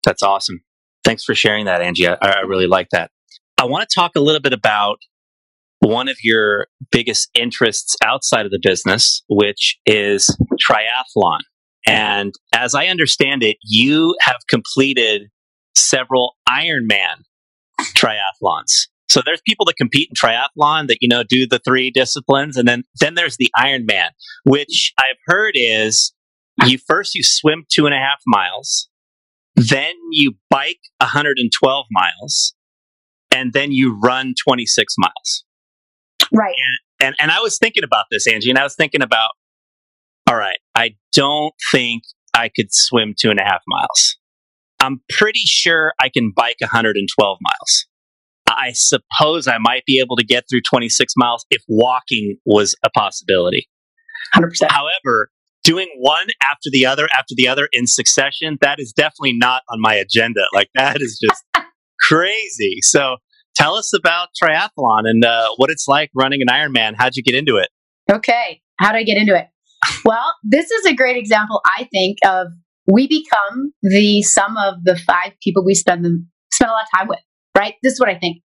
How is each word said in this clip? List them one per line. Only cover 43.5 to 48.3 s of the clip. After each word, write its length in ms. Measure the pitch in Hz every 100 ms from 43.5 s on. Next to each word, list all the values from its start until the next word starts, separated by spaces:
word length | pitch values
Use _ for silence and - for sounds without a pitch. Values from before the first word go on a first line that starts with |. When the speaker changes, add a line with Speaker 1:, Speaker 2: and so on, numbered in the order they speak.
| 92 -
Speaker 1:
miles. 500 | 87 - - - - _ _ _ _ _ _
I'm 220 | 131 131 _
pretty 320 | - 214 220
sure 480 | 208 - 180 165 156 -
I 80 | 131
can 240 | 135 113
bike 220 | 101 117 120
a 40 | 110
hundred 300 | 117 113 101
and 120 | 98
twelve 240 | - 101 95
miles. 440 | - - - - - _ _ _ _